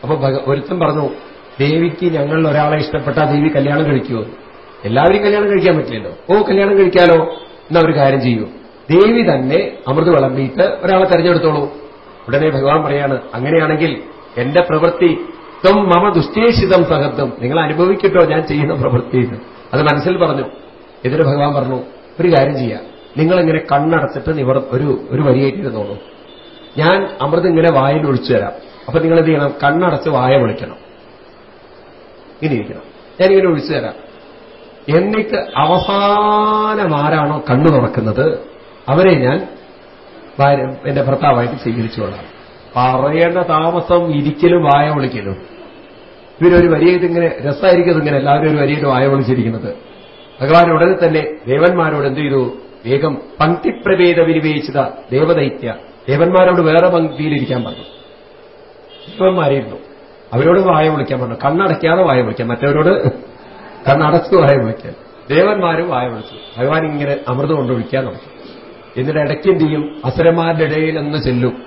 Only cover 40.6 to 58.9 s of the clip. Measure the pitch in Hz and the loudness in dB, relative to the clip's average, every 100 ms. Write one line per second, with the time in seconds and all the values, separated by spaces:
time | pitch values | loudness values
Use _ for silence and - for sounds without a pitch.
40.6 | 131 131 143 139 135 139 123 120 120 139 | -2 -8 -6 -2 -2 0 2 2 0 -4
41.6 | 120 117 110 - 101 98 - - - - | -6 -4 -6 -6 -8 -8 -16 -20 -20 -20
42.6 | - 123 127 131 139 156 170 175 170 156 | -10 -2 0 2 0 2 2 2 0 0
43.6 | 160 175 170 175 170 147 143 143 175 175 | 0 -2 2 0 2 -2 -2 0 2 4
44.6 | 151 143 151 147 131 120 98 95 - - | 4 4 2 0 -4 -6 -8 -10 -14 -20
45.6 | - - - - - - - - 170 175 | -20 -20 -20 -20 -20 -20 -20 0 4 6
46.6 | 175 156 165 180 175 170 165 - 143 139 | 4 4 4 2 0 0 -2 -2 -6 0
47.6 | 190 175 175 160 147 143 139 147 156 151 | 2 4 4 2 2 0 2 2 2 0
48.6 | 139 147 143 127 139 139 117 127 113 113 | 0 0 0 2 2 2 0 0 -2 -4
49.6 | 107 - - - - - - - 135 165 | -8 -10 -16 -20 -20 -20 -20 -8 2 4
50.6 | 170 160 175 185 170 156 147 - 120 139 | 4 4 2 2 2 0 -2 -10 -4 2
51.6 | 170 175 160 147 139 131 147 135 123 - | 2 2 -2 -2 -4 -2 -2 -2 -2 -6
52.6 | - - 113 135 156 135 - - 151 175 | -18 -16 -4 -2 0 -4 -12 -2 -2 0
53.6 | 330 - 202 185 175 170 165 160 156 147 | -2 -4 -2 2 4 4 2 2 0 -4
54.6 | - 143 131 - - 127 160 160 139 - | -4 -4 -4 -6 -4 -2 2 0 0 -4
55.6 | 120 - - - - 139 170 185 180 175 | -10 -10 -16 -18 -4 0 2 4 4 4
56.6 | 160 160 180 175 160 131 151 147 127 127 | 2 4 4 2 -2 -4 -4 -4 -4 -6
57.6 | 110 - - - - - - - - - | -6 -12 -18 -20 -20 -20 -20 -20 -20 -20
58.6 | - - - | -20 -20 -20